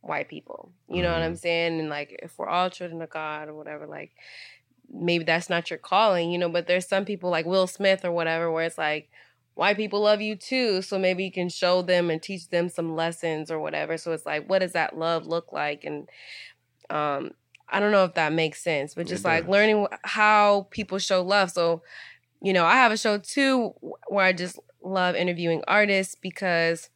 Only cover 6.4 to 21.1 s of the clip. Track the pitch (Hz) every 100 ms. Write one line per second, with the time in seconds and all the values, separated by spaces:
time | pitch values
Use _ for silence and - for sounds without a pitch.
6.4 | 175 170 170 180 180 190 202 202 180 170
7.4 | 165 190 185 - 196 190 180 170 165 165
8.4 | 170 160 165 - 156 151 151 _ _ _
9.4 | _ - 180 208 214 202 208 208 214 214
10.4 | - 262 247 185 190 196 185 185 190 185
11.4 | 180 - 180 180 180 180 175 160 - 196
12.4 | 165 175 175 170 165 160 165 170 170 156
13.4 | 156 160 151 156 156 165 170 160 - 151
14.4 | 156 190 185 175 160 - 160 170 - 170
15.4 | 170 151 147 147 156 151 - - - -
16.4 | - _ _ _ _ 151 151 139 139 -
17.4 | _ _ _ - 208 208 185 170 156 160
18.4 | 160 151 - 151 143 - 175 180 180 165
19.4 | 170 196 214 214 202 - - - 214 214
20.4 | 208 202 190 - 202 190 190